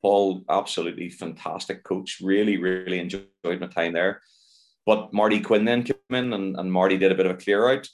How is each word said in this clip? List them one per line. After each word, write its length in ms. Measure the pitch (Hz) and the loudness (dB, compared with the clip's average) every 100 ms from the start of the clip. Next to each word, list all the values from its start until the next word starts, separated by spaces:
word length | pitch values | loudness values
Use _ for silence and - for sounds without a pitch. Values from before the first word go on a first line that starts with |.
Paul, 400 | 101 101 98 92 - | 4 4 4 -2 -2
absolutely 600 | 95 101 - 85 85 87 | -2 -2 -4 -6 -6 -12
fantastic 720 | - 82 80 - 87 - 95 | -10 -12 -10 -10 -10 -8 -10
coach. 360 | - 95 95 - | -4 -6 -6 -8
Really, 360 | 92 98 107 95 | 0 2 2 0
really 420 | 90 92 92 92 | -2 -4 -4 -6
enjoyed 260 | 87 98 - _ | -6 -10 -14 _
my 220 | 85 90 90 | -6 -6 -6
time 280 | 87 85 | -4 -2
there. 280 | 85 92 - _ _ _ _ _ _ - | 0 0 -2 _ _ _ _ _ _ 2
But 260 | 107 107 | 2 2
Marty 280 | 104 107 104 | 0 2 2
Quinn 260 | 107 107 110 | 2 2 4
then 180 | 120 | 0
came 140 | 120 - _ | -2 -6 _
in, 220 | 127 123 | -4 -4
and, 220 | 104 95 95 | -4 -6 -6
and 160 | 92 | -2
Marty 260 | 92 95 95 | 2 4 4
did 140 | 95 | 2
a 40 | 92 | 4
bit 100 | 95 | 0
of 60 | |
a 80 | 90 | 0
clear 280 | - 101 120 | 0 2 4
out. 200 | 135 - | 2 -4